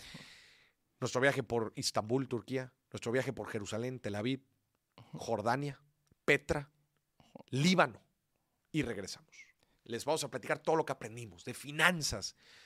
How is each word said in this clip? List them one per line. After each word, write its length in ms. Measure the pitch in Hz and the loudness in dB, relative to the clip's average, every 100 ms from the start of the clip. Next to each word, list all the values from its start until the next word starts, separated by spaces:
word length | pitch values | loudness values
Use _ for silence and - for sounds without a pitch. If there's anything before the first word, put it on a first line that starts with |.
| - - - - - - _ _ _ - | -18 -16 -18 -20 -20 -20 _ _ _ -8
Nuestro 200 | 127 123 | -2 4
viaje 220 | 139 131 | 4 4
por 300 | 113 117 104 - | 0 -2 -2 -4
Istambul, 520 | - 113 107 131 127 | -2 -2 0 0 0
Turquía. 440 | 120 - 131 127 _ _ | -4 -4 -6 -6 _ _
Nuestro 200 | 107 120 | -8 -2
viaje 200 | 127 123 | 0 0
por 160 | 107 104 | -4 -6
Jerusalén, 500 | 110 101 107 127 131 | -6 -4 -4 -4 -6
Tel 140 | 104 | -6
Aviv, 280 | 101 113 135 _ _ _ _ _ - - | -4 -2 -4 _ _ _ _ _ -20 -16
Jordania, 680 | - - 110 107 131 143 139 _ _ _ _ | -10 -2 0 2 2 0 -8 _ _ _ _
Petra, 460 | - 143 - 156 139 _ _ _ _ _ - - - | 2 2 4 -4 -4 _ _ _ _ _ -20 -20 -4
Líbano. 500 | 127 165 180 143 98 _ _ _ _ _ _ _ | 2 6 8 6 4 _ _ _ _ _ _ _
Y 100 | 156 | 0
regresamos. 520 | 120 101 92 - - - - _ _ _ | 0 -2 -6 -10 -14 -20 -20 _ _ _
Les 200 | - 113 | -8 -6
vamos 200 | 131 156 | 0 0
a 60 | 143 | 0
platicar 280 | 127 - 147 | -6 -4 -2
todo 160 | - 160 | 2 2
lo 80 | 147 | 2
que 60 | |
aprendimos 520 | 131 117 117 113 87 | -2 -6 -10 -12 -12
de 80 | - | -10
finanzas, 840 | 120 135 151 165 175 139 107 - - - - | -10 -8 4 4 4 0 -2 -6 -12 -20 -20